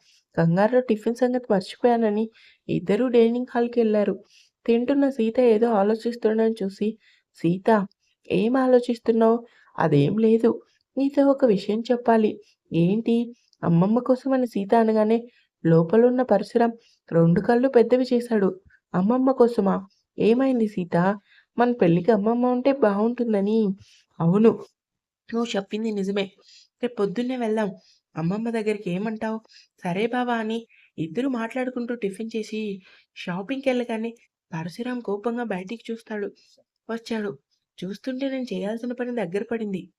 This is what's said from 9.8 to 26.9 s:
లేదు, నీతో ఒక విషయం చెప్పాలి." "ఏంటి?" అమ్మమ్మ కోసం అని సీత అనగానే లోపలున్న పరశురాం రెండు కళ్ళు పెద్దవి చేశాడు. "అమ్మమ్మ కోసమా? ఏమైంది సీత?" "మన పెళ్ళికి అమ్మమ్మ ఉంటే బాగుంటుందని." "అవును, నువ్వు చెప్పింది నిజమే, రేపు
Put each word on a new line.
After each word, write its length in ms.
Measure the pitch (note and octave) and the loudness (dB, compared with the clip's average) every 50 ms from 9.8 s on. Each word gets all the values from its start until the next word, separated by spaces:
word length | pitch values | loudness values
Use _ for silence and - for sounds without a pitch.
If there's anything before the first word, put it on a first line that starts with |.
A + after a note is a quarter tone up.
| - D#3+ D3 C#3+ C#3+ D#3+ G3+ | 0 2 4 4 4 2 2
లేదు, 340 | A3 A3+ A3 A3+ A3+ A3+ A3+ - - - _ _ _ _ _ _ | 2 4 4 4 4 4 2 0 0 -8 _ _ _ _ _ _
నీతో 240 | C4 C#4 C#4 C#4 C#4+ C#4 C#4 | -2 -2 0 2 2 4 4
ఒక 160 | C#4 C#4 C#4 | 4 4 4
విషయం 340 | A#3+ G3+ F#3+ - - G#3 A3+ | 2 2 2 0 -2 -4 -4
చెప్పాలి." 500 | A3+ - B3 A#3+ A#3+ A#3 A3+ A3 G#3+ G#3+ G#3+ - - _ _ _ _ _ | -2 -2 -2 0 2 2 2 4 2 0 -2 -4 -14 _ _ _ _ _
"ఏంటి?" 440 | - E3 E3+ F3 G3+ A3+ A#3 - A#3 A#3 A#3+ A#3 A#3+ _ _ _ _ _ - | 0 2 2 2 2 0 0 0 0 0 0 -4 -10 _ _ _ _ _ -2
అమ్మమ్మ 360 | E3 E3+ E3+ F3+ G3 A3 B3 | 2 2 4 4 4 2 0
కోసం 320 | B3 B3 B3+ B3 - C4+ C4+ | 2 0 0 0 0 -2 0
అని 140 | B3+ B3+ | 0 -2
సీత 260 | A#3+ - G3+ G3 G3 A#3 | -2 -4 -6 0 2 2
అనగానే 420 | A#3 A3+ A3 A3 A3 G#3+ G#3+ A3+ A#3 A#3 - _ _ _ _ _ _ - | 4 4 4 2 2 2 2 0 0 -2 -8 _ _ _ _ _ _ 2
లోపలున్న 580 | E3+ E3 E3 E3 E3+ - A3 A#3+ B3 B3 B3+ | 4 4 4 4 4 4 4 4 4 4 0
పరశురాం 500 | B3+ B3 G#3 G3 G#3 - - A#3 A#3 A#3 A#3 - _ _ _ _ _ _ | 0 2 0 0 0 -2 0 0 0 0 0 -6 _ _ _ _ _ _
రెండు 320 | D#3+ E3 E3 E3 F3 G3+ | 2 4 4 4 4 2
కళ్ళు 260 | G3 - A#3+ A#3+ B3+ C4+ | 2 2 2 2 2 4
పెద్దవి 360 | C4 A#3+ A3+ A#3 B3 B3+ C4 | 4 4 4 6 4 2 2
చేశాడు. 440 | B3 B3 A#3 A#3+ - A#3 G#3 G3 F#3 F#3 - _ _ _ _ _ _ - | 2 0 -2 0 0 0 2 2 0 0 -4 _ _ _ _ _ _ -4
"అమ్మమ్మ 380 | F3 F#3 G#3 B3 B3+ C4 C4+ | -2 0 2 2 2 2 2
కోసమా? 440 | C4 B3+ A#3+ A3+ A#3 A3 G3 F#3+ F#3 F#3+ F#3+ - _ _ _ _ _ | 4 4 4 4 4 0 0 0 -2 -2 -6 -10 _ _ _ _ _
ఏమైంది 500 | - - G3+ A#3 B3+ C4+ C4+ B3+ A#3 A3 | 0 2 2 2 4 2 0 2 0 0
సీత?" 280 | G#3 - - F3 E3+ - E3+ F3 F#3+ G#3 G#3 - _ _ _ _ _ _ | -2 -2 -6 -6 -2 0 2 2 2 0 -2 -8 _ _ _ _ _ _
"మన 140 | A3+ A#3+ B3 A#3+ | 0 0 0 2
పెళ్ళికి 380 | A#3+ F#3+ E3+ E3 E3+ E3+ G3+ | 2 4 4 4 2 2 2
అమ్మమ్మ 400 | A3+ G3+ G3+ A3 A#3 A#3+ B3 B3 | 0 2 2 0 0 0 0 0
ఉంటే 200 | B3 B3 B3 C#4 C4+ C#4 | 0 0 0 0 2 2
బాగుంటుందని." 800 | C4+ G#3 G3 G3+ G#3+ A#3 A#3+ A#3+ A#3 A3+ G#3+ G3 G3 G#3 A3 A3+ A3 F#3+ G3 - - _ _ _ _ _ _ - | 2 2 2 0 -2 -2 -2 -2 -2 -2 -2 -2 0 0 0 2 0 0 -2 -4 -10 _ _ _ _ _ _ -2
"అవును, 320 | E3 E3+ F3+ G#3 A3+ A3+ - - - - _ _ _ _ _ _ _ _ _ _ _ _ | 0 2 4 6 6 4 4 2 -6 -18 _ _ _ _ _ _ _ _ _ _ _ _
నువ్వు 180 | A3+ A#3 A#3 A#3 | -6 -6 -6 -4
చెప్పింది 420 | - G3 G3 - - G#3 A3+ A3+ | -4 -6 -6 -6 -8 -6 -4 -4
నిజమే, 340 | G#3+ G3+ F#3+ G3 G3 G3+ G3 F#3+ - _ _ _ - - _ _ _ | -4 -4 -4 -4 -4 -4 -6 -6 -10 _ _ _ -20 -20 _ _ _
రేపు 180 | _ - A#3+ | _ -8 -8